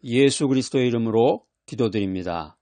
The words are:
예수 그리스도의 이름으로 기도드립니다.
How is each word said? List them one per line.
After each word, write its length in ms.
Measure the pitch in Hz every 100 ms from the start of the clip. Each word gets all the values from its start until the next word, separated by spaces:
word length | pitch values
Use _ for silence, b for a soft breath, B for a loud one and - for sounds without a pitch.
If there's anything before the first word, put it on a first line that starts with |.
| 135
예수 420 | 123 139 - 143
그리스도의 400 | 131 123 139 123
이름으로 560 | 117 113 110 123 202 _ _ -
기도드립니다. 920 | 110 113 104 98 95 90 85 78 _